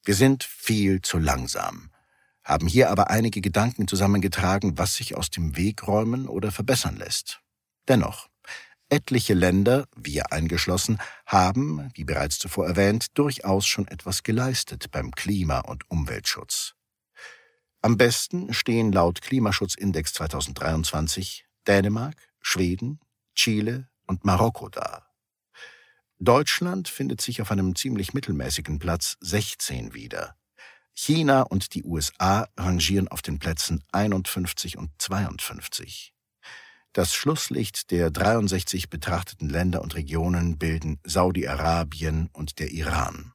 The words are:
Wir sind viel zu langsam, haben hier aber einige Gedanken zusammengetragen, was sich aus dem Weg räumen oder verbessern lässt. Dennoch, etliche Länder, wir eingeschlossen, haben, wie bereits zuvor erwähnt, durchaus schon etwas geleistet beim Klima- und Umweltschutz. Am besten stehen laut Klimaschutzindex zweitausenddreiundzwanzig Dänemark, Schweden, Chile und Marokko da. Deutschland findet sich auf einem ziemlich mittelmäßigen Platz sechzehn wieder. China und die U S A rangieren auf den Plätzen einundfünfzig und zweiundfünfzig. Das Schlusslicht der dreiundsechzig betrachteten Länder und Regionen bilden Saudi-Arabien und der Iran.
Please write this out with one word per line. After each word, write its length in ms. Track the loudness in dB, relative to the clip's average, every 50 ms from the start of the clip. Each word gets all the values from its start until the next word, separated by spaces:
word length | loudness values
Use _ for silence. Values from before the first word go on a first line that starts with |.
| _
Wir 120 | 2 4
sind 280 | 6 6 6 6 4 -2
viel 580 | -10 -12 -8 -2 0 2 4 4 4 4 2
zu 160 | 0 0 0
langsam, 720 | 2 2 2 2 0 -2 -4 -4 -4 -4 -6 -6 -10 -18 -20 _ _ _ _ _ _ _ _ _ _ _
haben 240 | 0 0 2 2
hier 220 | 4 6 6 6 6
aber 200 | 6 4 4 4
einige 300 | 4 2 2 0 -2 -2
Gedanken 480 | -4 0 2 2 2 2 0 -2 -2
zusammengetragen, 880 | 0 2 2 4 4 4 4 2 0 0 0 2 2 2 2 2 0 0
was 180 | 0 0 0 0
sich 200 | -2 -4 -6 -6
aus 140 | -6 -6 -6
dem 260 | -4 -4 -4 -4 0
Weg 320 | 0 0 0 -2 -2 -2
räumen 400 | 2 2 2 2 2 -2 -2 -4
oder 240 | -4 -4 -4 -4 -4
verbessern 460 | -4 -4 0 2 2 2 2 -2 -6
lässt. 440 | -6 -6 -6 -6 -6 -6 -8 -14 -14 _ _ _ _ _ _ _ _ _
Dennoch, 400 | 4 4 4 4 0 -4 -10 -16 _ _ _ _ -16 -16 -16 -16 _ _ _ _ _
etliche 440 | 0 0 0 2 0 0 2 4 4
Länder, 520 | 4 6 6 6 6 6 6 4 4 2 _ _
wir 380 | -14 -10 -4 -4 -4 -4 -2 -2
eingeschlossen, 680 | -2 0 0 0 0 0 0 0 0 2 0 0 0 -2 -10 -14 -18 _
haben, 640 | 4 6 6 6 6 2 0 0 -2 -4 -6 -8 -10 -10
wie 100 | -10 -6
bereits 360 | -2 -2 -2 0 -2 -2 -6
zuvor 280 | -6 -6 -2 -2 -2
erwähnt, 500 | 0 2 4 4 4 4 2 -2 -2 _
durchaus 480 | 0 0 0 0 -4 0 2 2 2 2
schon 220 | 0 0 -2 -4
etwas 360 | -6 -8 -12 -8 -6 -6 -4 _
geleistet 680 | 0 0 0 0 0 0 -2 -4 -6 -8 -12 -12 -8
beim 200 | -6 -6 -6 -6
Klima- 500 | -8 -6 -2 -2 0 0 2 0 0 0
und 280 | -2 -4 -10 -12 -10 _
Umweltschutz. 840 | -2 -2 -2 -2 -4 -4 -4 -4 -4 -4 -6 _ -6 -6 -6 -8 _ _ _ _ _ _ _ _ _ -20 -20 -20 -20 _ _ _ _ _ _ _ _ _
Am 160 | 2 2 6
besten 560 | 6 6 4 4 0 -4 -4 -4 -6 -4 -4 -4
stehen 380 | -2 0 0 2 2 2 4
laut 300 | 4 4 4 4 2 -2
Klimaschutzindex 920 | -4 -2 0 2 2 2 2 0 -2 -4 -4 -2 -2 0 0 0 -2 -4 -4
zweitausenddreiundzwanzig 1300 | -4 -6 -4 -4 -4 -6 -6 -6 -4 -2 0 0 0 0 0 -2 -2 -2 -2 -2 -4 -6 -8 -10 -14 _ _ _ _ _
Dänemark, 480 | 4 4 4 4 2 0 -2 -4 -6 -8 _ _ _ _ _
Schweden, 580 | -4 -2 0 2 2 0 0 -2 -4 -6 -8 -10 _ _ _ _ _ _ _
Chile 540 | 0 2 2 2 0 0 -2 -4 -6 -10 _ _ _ _
und 180 | -6 -6 0 2
Marokko 440 | 2 4 4 4 2 2 -2 -12 -12
da. 380 | -8 -8 -8 -8 -8 -12 _ _ _ _ _ _ _ _ _ _ _ -20 -20 -20 -20 -20 _ _ _ _ _ _ _
Deutschland 680 | _ 4 6 6 6 4 2 0 0 -2 -2 -2 -4 -6
findet 340 | -8 -8 -6 -6 -6 -4 -4
sich 200 | -6 -6 -4 -4
auf 100 | -2 0
einem 240 | 0 2 2 0 0
ziemlich 380 | -2 -2 -2 -2 -2 -4 -2 -4
mittelmäßigen 680 | -4 -2 -2 -4 -2 -2 -4 -4 -4 -4 -4 -6 -4
Platz 380 | -2 -2 -2 -2 -2 -6 -6 _
sechzehn 760 | -8 -2 -2 -2 -2 -2 -6 _ -6 -6 -6 -6 -8 -10 -12
wieder. 420 | -14 -14 -10 -8 -8 -10 -10 -12 _ _ _ _ _ -20 -20 -20 _ _ _ _
China 480 | -8 0 2 2 4 6 6 6 6
und 340 | 4 2 0 -2 -2 -2 -8
die 80 | -8 -6
U 140 | -4 -2
S 160 | -2 -2 -4 _
A 300 | _ 2 4 4 2 2 -2 _
rangieren 520 | -4 0 0 2 2 2 2 2 2 2 0
auf 120 | -4 -8
den 160 | -6 -6 -6
Plätzen 460 | -4 -2 -4 -2 -2 -2 -2 -2 -4 -4 _
einundfünfzig 840 | 0 0 2 2 2 0 -2 -2 -4 -4 -4 -4 -4 -6 -8 -8 -8
und 120 | -8 -10 -10 -8
zweiundfünfzig. 1160 | _ -6 -4 -2 -2 -2 -2 -4 -8 -8 -10 -10 -10 -12 -10 -10 -10 -10 -10 -16 -16 -18 -20 _ _ _ _ _ _ _ -20 -20 -20 -20 -20 -20 _ _ _ _
Das 200 | 0 0 0 0
Schlusslicht 800 | 0 0 0 0 0 -2 -4 -2 -2 -4 -4 -4 -10 -6 -2
der 180 | 0 2 2 0
dreiundsechzig 800 | 0 2 2 2 4 2 2 2 0 -2 -2 -2 -4 -6 -6 -6
betrachteten 600 | -8 -6 -4 -2 -2 -2 -4 -8 -10 _ -6 -4
Länder 320 | 0 0 0 0 0 -2
und 120 | -4 -6 -6
Regionen 640 | -6 -6 -2 -2 0 0 2 2 2 2 0 0
bilden 440 | 0 0 -2 -2 -2 -2 -4 -6 -6 _
Saudi-Arabien 1300 | -2 2 2 2 4 2 0 -2 -2 -2 -2 0 2 2 2 0 -4 -6 -6 -4 -2 0 0 -2 -4
und 260 | _ -10 -10 -10 -8 -8
der 120 | -8 -8
Iran. 640 | -6 -6 -4 -2 -2 -2 -2 -4 -6 -10 -16 -16